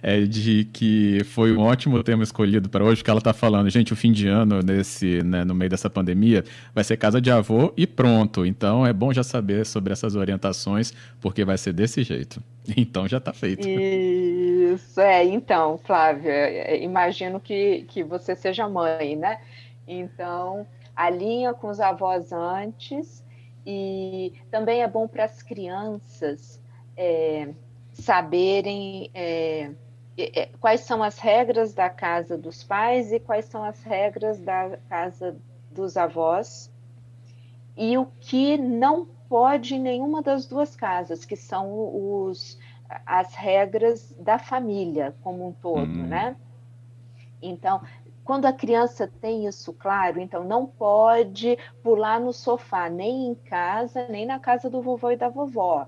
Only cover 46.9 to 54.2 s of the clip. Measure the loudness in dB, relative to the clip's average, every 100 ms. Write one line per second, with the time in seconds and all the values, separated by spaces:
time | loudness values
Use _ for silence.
46.9 | -20 -20 -20 -20 -16 -14 -4 -2 -2 -4
47.9 | -20 -20 -20 -4 2 2 0 2 2 2
48.9 | 0 -8 -6 -6 -4 -4 -8 -16 -8 -2
49.9 | 0 0 -2 -6 -8 -2 -2 -2 -2 2
50.9 | 6 6 6 2 0 -2 -2 -4 -6 2
51.9 | 2 4 0 0 -4 -2 -2 -2 -4 -4
52.9 | -4 -4 -4 -4 -6 -6 -4 -2 -2 -4
53.9 | -6 -8 -8